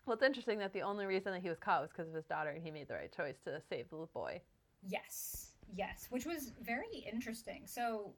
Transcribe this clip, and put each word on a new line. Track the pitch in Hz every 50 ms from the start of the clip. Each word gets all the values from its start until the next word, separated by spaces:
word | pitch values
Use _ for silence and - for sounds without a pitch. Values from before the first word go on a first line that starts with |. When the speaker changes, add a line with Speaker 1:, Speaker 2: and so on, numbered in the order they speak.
| -
Speaker 1:
Well, | 269 226
it's | 220 277
interesting | 269 277 254 226 240 208 214
that | 202 196 -
the | 196 156
only | 196 202 208 202
reason | 196 190 185 185 202 190
that | 180
he | 185 180
was | 165 -
caught | - 208 185 156
was | 139 160
'cause | - - 165 160
of | 160
his | 160 156
daughter, | - 160 156 156 151
and | 143 160 165
he | 160
made | 156 151 143 -
the | 110
right | 80 71 -
choice | - - 165 143 127 - -
to | 175 139 156 160 -
save | 180 143 - -
the | -
little | 156 165 165 -
boy. | - - 64 - - - - _ _ _ _ _ _ - 190
Speaker 2:
Yes, | 185 - - - - - - - - - - - - - - - -
yes, | 180 190 185 185 - - -
which | 240 254 240
was | 302 339 311 262 233 - -
very | - - 233 262 427 466 453 285 - -
interesting. | 220 226 247 233 226 226 - - 190 190 - -
So | - 240 240 233 226 214 208 196 -